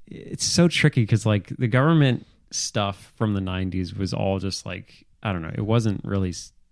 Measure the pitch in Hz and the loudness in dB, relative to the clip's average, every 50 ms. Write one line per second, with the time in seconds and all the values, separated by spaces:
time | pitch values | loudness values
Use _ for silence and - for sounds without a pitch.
0 | - - - - - - - - - - - - 175 170 - - - 147 - 131 | -20 -20 -18 -18 -14 -12 -8 -6 -4 0 4 4 4 4 4 4 2 4 4 4
1 | 110 - 117 107 - 110 107 101 - - - - 127 117 113 127 139 160 165 156 | 2 4 2 2 4 2 2 2 0 -4 -4 -4 -2 2 2 2 4 4 6 6
2 | 143 131 120 - - - _ _ _ _ - - - - - 113 101 98 98 - | 6 4 2 0 -4 -12 _ _ _ _ -8 -8 -8 -4 -4 -2 -2 -2 -4 -8
3 | - - _ _ 117 107 101 98 95 92 92 92 95 92 87 92 92 85 95 101 | -16 -20 _ _ -2 0 0 -2 -2 -2 -4 -2 -4 -2 -2 -4 -4 -4 -4 -6
4 | 98 90 - - 104 98 98 95 95 98 - - - - 90 90 - - - - | -4 -4 -2 -2 0 0 -2 -2 -2 -6 -6 -8 -10 -10 -12 -12 -14 -18 -20 -20
5 | _ _ _ _ - 107 92 87 80 - - - 104 104 113 120 110 110 98 - | _ _ _ _ -6 -4 -4 -4 -6 -6 -6 -6 -2 2 2 2 2 0 -2 -4
6 | - - 98 98 95 92 85 - - - _ _ _ _ | -4 -4 -2 -2 -2 -2 -4 -8 -12 -16 _ _ _ _